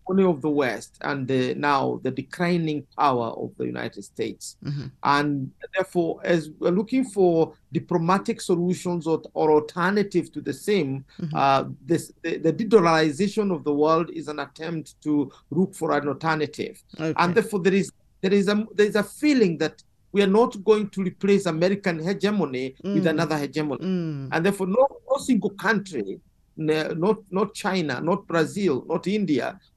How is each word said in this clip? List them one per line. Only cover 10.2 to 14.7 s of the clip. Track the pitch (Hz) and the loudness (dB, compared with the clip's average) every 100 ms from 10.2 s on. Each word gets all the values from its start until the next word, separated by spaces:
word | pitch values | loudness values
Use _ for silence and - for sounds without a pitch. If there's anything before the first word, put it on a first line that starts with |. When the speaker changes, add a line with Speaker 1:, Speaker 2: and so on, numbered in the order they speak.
| 151 | -2
Speaker 1:
to | 147 | -6
the | 143 | -8
same, | 139 - 208 139 135 135 - | -6 0 0 0 -4 -10 -10
Speaker 2:
Mm-hmm. | 165 147 | -6 0
Speaker 1:
uh, | 139 135 131 131 131 | 4 2 0 -8 -2
this, | 165 - _ | -2 -2 _
the, | 165 - | -6 -2
the | 160 | 0
de-dollarization | 151 220 220 170 160 160 139 202 214 202 170 | 0 4 6 6 4 2 0 -2 0 -2 -2
of | |
the | 139 | -2
world | 147 151 160 165 | 2 4 2 0
is | 165 143 | -6 -10
an | 151 | -8
attempt | 139 - 165 | -10 -10 -8